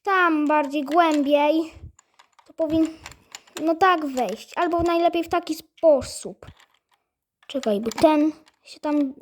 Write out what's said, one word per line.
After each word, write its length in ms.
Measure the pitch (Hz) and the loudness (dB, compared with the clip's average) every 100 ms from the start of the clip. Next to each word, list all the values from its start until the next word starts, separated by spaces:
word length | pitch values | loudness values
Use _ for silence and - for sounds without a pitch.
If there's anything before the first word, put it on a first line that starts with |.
Tam 440 | 403 381 349 302 294 | -2 2 2 2 2
bardziej 380 | 302 285 294 | 0 0 -4
głębiej. 880 | 269 339 330 294 277 285 302 320 320 - - _ _ _ _ _ _ | 0 2 4 2 2 2 4 0 -2 -12 -20 _ _ _ _ _ _
To 60 | |
powinno 1200 | - 311 320 320 320 - - _ - _ - 320 320 | -6 -2 0 -2 -4 -20 -20 _ -20 _ -6 -4 2
tak 260 | 370 349 294 | 2 2 -2
wejść. 460 | 254 208 226 - - | -4 -4 -6 -10 -4
Albo 260 | 349 339 | -2 0
najlepiej 420 | 339 339 339 339 | 0 2 0 0
w 40 | 330 | -4
taki 260 | 349 349 | -4 -4
sposób. 920 | 311 - - 320 269 - - 190 - - - _ _ _ _ _ _ _ _ - | -10 -12 0 4 4 0 -12 -14 -16 -20 -20 _ _ _ _ _ _ _ _ -10
Czekaj, 340 | 277 226 202 | -6 -2 -2
bo 100 | 226 | -4
ten 420 | - 320 302 311 - _ _ | 2 2 4 0 -4 _ _
się 180 | - - | -20 -12
tam 340 | 302 294 277 - | -4 -2 -2 -6